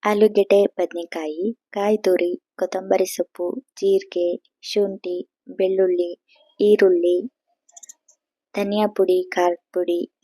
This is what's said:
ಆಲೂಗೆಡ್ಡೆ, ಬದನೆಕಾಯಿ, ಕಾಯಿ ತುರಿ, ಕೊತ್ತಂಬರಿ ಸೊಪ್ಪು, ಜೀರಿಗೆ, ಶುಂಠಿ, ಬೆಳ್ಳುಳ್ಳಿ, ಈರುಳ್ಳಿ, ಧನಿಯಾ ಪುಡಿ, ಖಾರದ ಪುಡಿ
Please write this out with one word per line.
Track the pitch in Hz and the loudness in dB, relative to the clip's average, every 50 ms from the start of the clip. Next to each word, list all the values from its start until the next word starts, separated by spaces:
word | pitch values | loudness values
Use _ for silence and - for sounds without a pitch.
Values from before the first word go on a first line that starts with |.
| - | 0
ಆಲೂಗೆಡ್ಡೆ, | 214 220 208 214 214 208 202 196 - 202 202 202 | -2 2 4 4 4 4 2 2 4 4 4 4
ಬದನೆಕಾಯಿ, | 196 _ - 180 170 - 170 170 - - 170 160 156 151 160 180 220 233 _ _ _ | 2 _ -2 -6 -6 -4 -10 -12 -10 -10 -8 -8 -8 -8 -6 -6 -6 -6 _ _ _
ಕಾಯಿ | - 208 202 208 214 208 | -8 -4 0 0 0 0
ತುರಿ, | 214 190 185 175 175 175 180 180 _ _ _ - | 2 0 2 2 0 -2 -4 -6 _ _ _ -6
ಕೊತ್ತಂಬರಿ | 190 185 - 185 185 190 190 185 190 | -6 -4 -4 -8 -2 -2 0 0 0
ಸೊಪ್ಪು, | 185 - - - _ _ - 175 175 - 254 - _ _ - | -2 -2 -6 -8 _ _ -8 -6 -6 -6 -8 -12 _ _ -4
ಜೀರಿಗೆ, | - 196 196 190 190 - - 180 175 175 175 - _ _ _ _ | 0 2 2 2 0 -2 -6 -4 -2 -2 -4 -6 _ _ _ _
ಶುಂಠಿ, | - - - 214 202 196 190 190 _ 180 180 180 - _ _ _ _ - | -16 -6 -2 -2 -2 -2 -4 -8 _ -10 -8 -8 -10 _ _ _ _ -20
ಬೆಳ್ಳುಳ್ಳಿ, | 185 - 190 185 190 185 190 185 180 175 175 175 175 _ _ _ _ _ _ _ _ _ | -4 -2 -2 0 2 2 2 2 2 0 -2 -4 -6 _ _ _ _ _ _ _ _ _
ಈರುಳ್ಳಿ, | 202 208 208 214 202 190 180 175 170 175 180 180 190 247 _ _ _ _ _ _ _ _ _ - - _ - _ _ _ _ _ _ _ _ _ _ _ _ | 4 4 4 6 6 4 4 4 2 0 0 0 -2 -6 _ _ _ _ _ _ _ _ _ -20 -20 _ -20 _ _ _ _ _ _ _ _ _ _ _ _
ಧನಿಯಾ | - 202 202 202 208 214 208 | -6 -4 -4 -2 -2 -2 -2
ಪುಡಿ, | 214 - 190 185 185 185 185 185 | 0 0 2 2 2 0 0 -4
ಖಾರದ | - - 175 175 175 - _ _ - | -2 0 0 0 0 -2 _ _ -6
ಪುಡಿ | 180 180 170 175 170 - - _ _ | -6 -2 -2 -2 -4 -4 -8 _ _